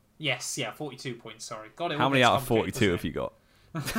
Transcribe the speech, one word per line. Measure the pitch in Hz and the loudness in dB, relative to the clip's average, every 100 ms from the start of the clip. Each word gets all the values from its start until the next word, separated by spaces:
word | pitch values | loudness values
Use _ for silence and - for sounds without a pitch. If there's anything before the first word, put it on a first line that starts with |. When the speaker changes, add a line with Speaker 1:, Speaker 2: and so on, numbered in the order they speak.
| _ - | _ -8
Speaker 1:
Yes, | 151 123 - - | -4 -4 -6 -6
yeah, | 113 | -6
forty-two | - 151 123 131 117 | -8 -12 -10 -10 -10
points, | 117 110 - | -12 -16 -14
sorry. | 110 110 - | -14 -14 -8
God, | 170 | -4
it | 143 | 0
Speaker 2:
How | 127 | 4
Speaker 1:
all | |
Speaker 2:
many | 135 | 6
Speaker 1:
gets | 120 | 6
Speaker 2:
out | 101 | 6
of | 127 | 4
Speaker 1:
complicated, | 113 90 | 2 2
Speaker 2:
forty-two | - 104 87 85 | 2 2 2 0
Speaker 1:
doesn't | |
Speaker 2:
have | 69 60 - _ _ _ 165 139 | -4 -6 -8 _ _ _ -8 -4